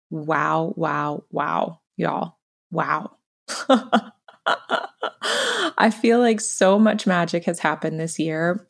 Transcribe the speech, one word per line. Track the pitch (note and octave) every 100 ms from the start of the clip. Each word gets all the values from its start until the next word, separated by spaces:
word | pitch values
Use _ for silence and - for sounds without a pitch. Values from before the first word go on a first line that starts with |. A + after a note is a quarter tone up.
| -
Wow, | D#3+ D3+ D3+ D3+ D#3+ E3 -
wow, | D#3+ D3 D3 D3 -
wow, | D#3 D3 E3+ - E3 _ -
y'all. | E3+ - E3+ _ _ _ -
Wow. | D#3+ C#3+ D#3 - _ _ _ - - -
<laughs> | C4 - A3+ - - _ - - - - - - -
I | - - - - - A4+ E4+ - A3
feel | G#3+ A#3 A#3
like | A#3+ G#3+
so | - - F#3+ G3+
much | A3 G#3 G3+
magic | F3+ E3+ F3 F3
has | E3+
happened | D#3+ D#3 D#3+ D#3+
this | E3 -
year. | D#3+ D#3 E3+ F3+ -